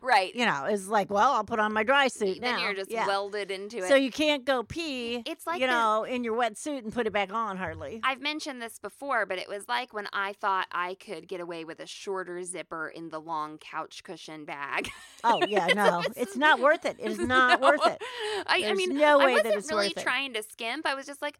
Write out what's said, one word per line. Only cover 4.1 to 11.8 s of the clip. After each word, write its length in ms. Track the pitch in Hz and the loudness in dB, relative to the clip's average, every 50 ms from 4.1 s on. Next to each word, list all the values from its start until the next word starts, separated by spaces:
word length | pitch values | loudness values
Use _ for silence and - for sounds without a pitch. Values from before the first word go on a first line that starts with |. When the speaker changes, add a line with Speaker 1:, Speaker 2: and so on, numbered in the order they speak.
Speaker 2:
can't 340 | - - 311 302 294 285 240 | 0 0 2 2 2 0 0
go 180 | 285 269 247 214 | 0 0 0 -2
pee, 580 | - - 320 330 311 269 254 240 233 240 240 226 | -4 -6 -8 -6 -6 -6 -6 -6 -6 -6 -6 -6
Speaker 1:
It's 200 | 302 330 - - | -8 -10 -8 -6
like 140 | 330 330 254 | -6 -4 0
Speaker 2:
you 80 | 262 | 0
Speaker 1:
the 60 | 254 247 | 2 2
Speaker 2:
know, 300 | 233 226 214 214 220 214 | 4 4 4 4 2 0
in 180 | - 254 247 240 | 0 -2 -2 -2
your 120 | 233 220 | -2 0
wetsuit 420 | 240 247 226 214 - - 302 294 269 | 0 0 0 -2 -4 -6 -6 -6 -6
and 140 | 208 220 - | -6 -4 -2
put 120 | 240 240 | -2 -2
it 60 | 220 | 0
back 220 | 185 208 196 185 196 | 0 0 0 0 -2
on 240 | 226 226 208 190 | -2 -2 -2 -4
hardly. 420 | 185 185 165 160 160 156 139 214 226 214 | -4 -6 -6 -8 -8 -10 -10 -6 -2 0
Speaker 1:
I've 180 | 262 269 240 | 0 0 0
mentioned 400 | 269 294 302 311 - 311 262 247 | -2 -4 -4 -4 -6 -8 -8 -8
this 180 | 233 226 - - | -10 -12 -12 -12
before, 460 | - 202 - - 277 285 262 226 202 | -14 -14 -12 -10 -4 -2 0 0 0
but 140 | 190 190 180 | 0 -2 -6
it 100 | - - | -6 -6
was 180 | 202 208 190 | -8 -10 -6
like 260 | - 240 240 254 247 - | -4 -4 -4 -4 -6 -8
when 140 | 208 202 - - | -8 -8 -6 -4
I 200 | 202 196 196 202 | -4 -4 -4 -4
thought 340 | - - 202 190 185 180 - | -2 -2 0 0 0 0 -2
I 220 | - 175 175 180 190 | -4 -4 -4 -6 -6
could 320 | - - 226 190 160 170 | -10 -12 -12 -12 -12 -10
get 140 | 175 190 175 | -10 -8 -8
away 240 | 175 170 170 165 160 | -8 -8 -8 -10 -10
with 160 | 156 160 139 | -10 -12 -12